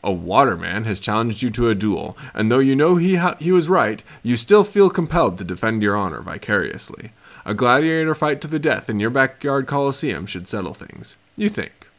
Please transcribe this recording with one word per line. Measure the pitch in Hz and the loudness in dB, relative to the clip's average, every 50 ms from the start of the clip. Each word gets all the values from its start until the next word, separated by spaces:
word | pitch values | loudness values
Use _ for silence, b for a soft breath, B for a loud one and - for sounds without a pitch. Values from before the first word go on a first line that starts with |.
| - | -2
A | 101 | -2
waterman | 95 87 85 85 98 120 139 127 95 85 85 87 90 104 110 | -4 -2 -4 0 2 4 4 4 2 -2 -4 -6 -4 -4 -4
has | 113 101 - | -4 -4 -4
challenged | - - 107 110 117 117 107 - | -2 -2 0 0 0 -2 -2 -2
you | 131 120 | -4 -4
to | 107 - 120 117 | 0 0 2 2
a | 110 | 2
duel, | 95 104 107 95 76 76 78 - B B B B | 2 0 0 0 -2 -4 -10 -12 B B B B
and | - 110 110 | -2 0 2
though | 123 131 | 4 4
you | 135 135 135 | 4 4 4
know | 135 151 170 180 | 4 4 4 4
he | 175 170 185 190 | 4 4 2 2
ha-, | 175 175 180 - - | 2 0 -2 -4 -2
he | 151 175 | 0 2
was | 185 180 160 156 | 2 2 4 4
right, | 185 170 120 107 110 104 - B B B | 2 2 2 0 -2 -6 -12 B B B
you | B 117 123 | B -2 -2
still | 123 - - 208 214 196 | -2 4 6 6 6 6
feel | 202 - 208 196 180 | 4 4 4 4 4
compelled | 185 - 165 156 151 170 151 107 90 90 | 4 0 -2 0 0 0 2 0 0 -4
to | 98 | -6
defend | 85 92 - - 110 110 110 | -8 -6 -2 -2 0 0 2
your | 104 101 101 | 0 2 2
honor | 104 98 90 76 - | 0 -2 -4 -6 -8
vicariously. | - 85 78 - - - 107 98 82 - - - - - - - - 113 _ B B B B B B | -10 -12 -12 -12 -4 -2 0 0 0 -2 -6 -10 -12 -14 -14 -16 -16 -18 _ B B B B B B
A | - 107 | -6 -2
gladiator | 107 123 120 123 139 156 160 160 160 160 160 156 | 2 4 4 4 4 4 2 0 0 0 -2 -2
fight | - 160 151 143 147 | 0 0 -2 -2 -2
to | - | -4
the | 147 160 151 | -6 -6 -2
death | 143 156 120 101 - - | 0 0 0 0 -4 -4
in | 110 101 | -2 -2
your | 104 117 | 0 0
backyard | 123 139 135 131 - _ - 139 139 139 135 | 2 2 0 0 -2 _ -4 -2 -2 -2 -2
coliseum | 131 143 143 139 139 135 - - 143 95 76 90 | -2 -2 -2 -2 -2 -2 -2 -4 -4 -4 -4 -6
should | 95 - 90 87 | -8 -10 -10 -8
settle | - - 107 92 78 - | -6 -6 -6 -6 -8 -10
things, | - - - - - 113 - - _ _ _ _ | -12 -16 -18 -16 -18 -18 -18 -20 _ _ _ _
you | - 208 208 | -2 -2 -2
think. | 208 - - - _ _ - _ _ | -2 -2 -8 -8 _ _ -20 _ _